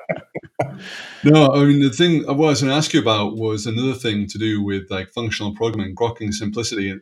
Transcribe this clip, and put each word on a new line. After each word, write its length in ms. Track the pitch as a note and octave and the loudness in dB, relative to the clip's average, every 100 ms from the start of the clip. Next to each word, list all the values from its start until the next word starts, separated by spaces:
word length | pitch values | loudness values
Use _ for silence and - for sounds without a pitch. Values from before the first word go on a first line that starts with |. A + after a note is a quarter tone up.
| - - - - - - C#3 C3 - - - - | -8 -10 -10 -14 -12 -8 -8 -8 -16 -16 -16 0
No, 280 | D3+ D#3 C3+ | 6 8 6
I 120 | C#3+ C#3+ | 6 4
mean, 160 | C#3+ | 6
the 100 | C#3 | 4
thing, 320 | - F3 D#3 | 4 4 2
what 80 | - | 0
I 180 | C#3 D#3 | 2 2
was 120 | A#2+ | 2
gonna 140 | C3+ C#3+ | 2 0
ask 180 | D#3+ | 2
you 60 | D3+ | 2
about 360 | A2+ G#2+ G#2 A2 | 2 0 -2 -4
was 280 | A2 G#2+ A#2 | -4 -4 -4
another 260 | A2+ C3 | -4 -4
thing 320 | A2+ A#2+ G#2 G2+ | -4 -4 -4 -4
to 100 | G#2+ | -4
do 220 | A2 G#2+ | -2 -2
with, 260 | G2+ G2 F#2 | -2 -4 -6
like, 220 | F#2+ F#2 | -8 -8
functional 420 | A#2+ A2+ - G#2 | -6 -6 -4 -6
programming, 420 | G#2 A2+ A2 F#2 F#2 | -4 -4 -2 -6 -2
Grokking 380 | A#2 A2+ G#2+ | -4 -4 -6
Simplicity, 640 | G#2 G#2 A#2 A2 G#2+ G2 G2 | -6 -6 -6 -6 -4 -6 -8